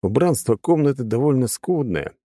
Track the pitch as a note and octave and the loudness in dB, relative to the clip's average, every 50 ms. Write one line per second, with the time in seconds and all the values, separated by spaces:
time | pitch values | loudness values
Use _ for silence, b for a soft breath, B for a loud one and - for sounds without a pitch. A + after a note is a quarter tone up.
0 | - G2 G2+ C3 F3 F3+ D#3 A2 - - A2+ G2+ _ - E3+ D#3 D3+ C#3+ C#3 C3 | -2 0 0 2 2 2 2 0 0 -2 -2 -2 _ 0 2 4 4 2 0 -2
1 | B2 A2 G#2+ A#2 C3+ D3+ C#3+ C3 B2+ A2 - - - - F3+ D#3+ C#3+ A#2+ F2+ D#2 | -4 -4 -2 0 2 2 2 2 0 -2 -4 -8 -4 -4 -2 -2 0 -2 -2 -4
2 | C#2 C#2 - _ | -4 -6 -10 _